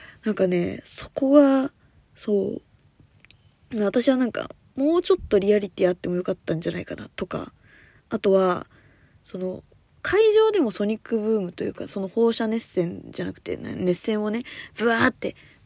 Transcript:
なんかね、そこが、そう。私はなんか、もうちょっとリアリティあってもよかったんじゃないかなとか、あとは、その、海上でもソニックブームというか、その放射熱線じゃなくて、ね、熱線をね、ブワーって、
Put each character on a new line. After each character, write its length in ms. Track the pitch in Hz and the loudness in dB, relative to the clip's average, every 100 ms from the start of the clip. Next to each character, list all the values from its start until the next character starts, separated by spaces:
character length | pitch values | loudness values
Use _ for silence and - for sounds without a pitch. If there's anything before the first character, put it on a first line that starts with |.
| - - | -20 -8
な 80 | 220 | -4
ん 20 | |
か 120 | 208 190 | 0 0
ね、 360 | 175 180 - | 0 -2 -6
そ 260 | - - - | -12 -14 -12
こ 200 | - 269 | -2 6
が、 420 | 285 277 269 269 - _ _ _ | 8 8 4 0 -8 _ _ _
そ 460 | - - 202 190 - - _ _ _ _ _ - _ _ _ - | -10 -2 -2 -2 -6 -12 _ _ _ _ _ -20 _ _ _ -8
う。 100 | 226 | -2
私 280 | 202 247 240 | 0 2 2
は 60 | 254 | 2
な 100 | 247 | 0
ん 60 | |
か、 180 | - - - _ - | -4 -8 -12 _ -2
も 200 | 285 349 | 2 2
う 60 | |
ち 120 | - | 2
ょ 20 | 381 | 0
っ 20 | - | 2
と 100 | 202 | 2
リ 140 | 196 | 4
ア 40 | 208 | 2
リ 120 | 196 | 0
テ 140 | - | 0
ィ 40 | 185 | 0
あ 40 | |
っ 20 | |
て 140 | 180 - | 0 -4
も 80 | 180 | -4
よ 60 | |
か 100 | 180 | -4
っ 40 | 185 | -6
た 180 | - | -6
ん 60 | 160 | -4
じ 80 | 175 | -4
ゃ 40 | |
な 80 | 170 | -6
い 40 | |
か 100 | 165 | -8
な 140 | - - - | -12 -14 -12
と 100 | - | -8
か、 260 | - - - _ - - _ _ | -8 -10 -16 _ -20 -20 _ _
あ 60 | 220 | -2
と 120 | 208 | 4
は、 360 | 190 185 180 - _ _ _ _ _ | 4 4 0 -6 _ _ _ _ _
そ 140 | - 185 | -16 -10
の、 260 | 185 185 - _ _ _ | -8 -10 -14 _ _ _
海 180 | - 403 440 | 0 4 6
上 160 | 427 440 | 6 4
で 100 | 403 | 4
も 100 | 240 | 0
ソ 140 | - | 0
ニ 140 | 208 220 | -2 -4
ッ 20 | |
ク 160 | - 226 | -4 -2
ブ 200 | 214 220 | 0 0
ー 20 | |
ム 120 | 180 | -2
と 120 | - | -6
い 40 | - | -8
う 60 | |
か、 140 | - - | -8 -8
そ 100 | 202 | -8
の 100 | 190 | -4
放 240 | 226 226 | 0 2
射 140 | 226 220 | 2 -2
熱 180 | 226 | -4
線 400 | - - 170 196 - | -2 -2 -2 -4 -12
じ 120 | - | -10
ゃ 20 | |
な 80 | 180 | -10
く 80 | - | -10
て、 160 | - - | -8 -8
ね、 180 | - | -8
熱 280 | - 180 175 | -2 -2 0
線 200 | - 214 | -2 -2
を 60 | 214 | -2
ね、 140 | 220 - - - - | -4 -8 -14 -14 -2
ブ 100 | 233 | 0
ワ 120 | 226 | 2
ー 80 | 247 | 0
っ 60 | |
て、 220 | - - - - _ | 0 -6 -10 -18 _